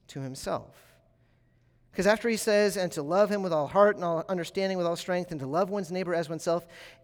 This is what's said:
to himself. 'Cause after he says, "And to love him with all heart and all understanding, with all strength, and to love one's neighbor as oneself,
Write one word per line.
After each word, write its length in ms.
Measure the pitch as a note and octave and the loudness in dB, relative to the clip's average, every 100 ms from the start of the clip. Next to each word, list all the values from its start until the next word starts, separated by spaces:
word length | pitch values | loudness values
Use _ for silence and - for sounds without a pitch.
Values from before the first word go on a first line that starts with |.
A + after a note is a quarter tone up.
| - | -16
to 120 | C#3+ | -10
himself. 540 | C3+ C3+ G3 D3+ - - - _ _ _ _ _ _ _ _ _ _ | -10 -8 -6 -6 -6 -20 -20 _ _ _ _ _ _ _ _ _ _
'Cause 160 | - F#3 | 0 2
after 200 | G#3+ A#3 | 2 2
he 80 | A3 | 0
says, 400 | - G#3 G#3 G3 | 2 4 4 2
"And 140 | F3+ | -4
to 120 | D#3+ | -4
love 280 | C#3+ F3+ G#3 | 0 2 4
him 100 | G3+ | 2
with 120 | F#3+ | 0
all 160 | D#3 C#3 | 0 2
heart 260 | F#3 G3+ | 6 6
and 100 | G3 | 6
all 200 | F3 E3 E3 | 0 -2 -2
understanding, 500 | F#3 D#3+ G3 F#3+ F#3 | -4 -4 -2 -2 0
with 80 | E3+ | 0
all 100 | E3+ | -2
strength, 340 | - F3+ F3 | -2 -4 -4
and 80 | D#3+ | -6
to 80 | C3 | -4
love 240 | D#3 F#3+ | 0 0
one's 220 | G3+ E3 | -2 -4
neighbor 200 | F#3 F3+ | -4 -2
as 160 | E3+ D#3 | -2 -2
oneself, 380 | D#3+ F3+ E3+ F3 - - - | -4 -2 -2 -2 -14 -20 -18